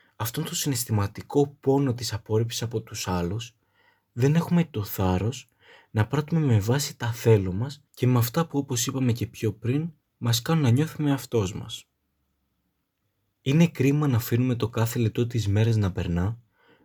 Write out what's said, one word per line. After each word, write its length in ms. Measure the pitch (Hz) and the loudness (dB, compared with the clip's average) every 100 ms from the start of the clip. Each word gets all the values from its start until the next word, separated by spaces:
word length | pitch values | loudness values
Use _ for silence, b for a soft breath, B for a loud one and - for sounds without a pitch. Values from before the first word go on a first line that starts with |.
| B B | B B
αυτόν 280 | 113 151 | -6 -6
τον 100 | 156 | -6
συναισθηματικό 1000 | 165 147 123 - 107 98 - - 143 143 - | -4 -2 -2 0 0 0 -6 -2 0 0 0
πόνο 340 | 135 139 139 | 0 2 2
της 180 | 120 113 | -2 -6
απόρριψης 500 | 104 - 110 117 - | -8 -2 -2 -2 -4
από 180 | 117 113 | -6 -8
τους 280 | - 104 98 | -8 -8 -4
άλλους, 480 | 90 87 110 - _ _ _ _ _ _ | -2 -2 -4 -10 _ _ _ _ _ _
δεν 220 | 117 139 | 0 2
έχουμε 300 | 165 - 175 | 2 2 0
το 200 | 165 107 | 0 -4
θάρρος 680 | 101 - 92 90 110 - - b b b b | -6 0 2 2 -2 -6 -14 b b b b
να 160 | 107 107 | -2 0
πράττουμε 400 | 151 151 165 143 | 0 0 0 4
με 140 | 107 | 4
βάση 360 | 104 139 143 - | 4 0 -2 -6
τα 160 | 117 | -8
θέλω 400 | - 120 104 95 | 0 4 4 2
μας 320 | 95 139 - _ | -4 -6 -10 _
και 120 | - 127 | -2 2
με 120 | 123 | 2
αυτά 280 | 120 165 165 | 2 -2 -2
που, 120 | 143 | -4
όπως 280 | 139 120 135 | -4 -4 -4
είπαμε 260 | 131 127 | -2 0
και 140 | 113 107 | 0 -4
πιο 260 | - 110 | -4 -6
πριν, 400 | - 113 143 165 - _ - | -4 -2 -2 -4 -10 _ -6
μας 260 | 120 117 | -2 -2
κάνουν 200 | - 160 | 0 2
να 80 | 127 | 4
νιώθουμε 400 | 127 156 - 147 | 4 2 -2 -2
εαυτός 440 | 135 - 117 92 | -2 -2 -2 -2
μας. 320 | 87 80 - - _ _ _ _ _ _ _ _ _ _ _ _ _ _ _ | -6 -12 -14 -18 _ _ _ _ _ _ _ _ _ _ _ _ _ _ _
Είναι 260 | 131 160 165 | 2 4 4
κρίμα 400 | - 139 147 147 | 4 2 2 2
να 100 | 113 | 0
αφήνουμε 380 | - 120 127 | 2 0 2
το 140 | 117 120 | 0 -2
κάθε 300 | 113 113 123 | 0 0 0
λεπτό 280 | 110 - 120 | 0 0 -2
της 220 | 113 101 | -2 0
μέρας 280 | 104 113 110 | 2 4 2
να 160 | 95 | 0
περνά 460 | 90 85 85 98 113 _ b b b | 0 -2 0 -2 -4 _ b b b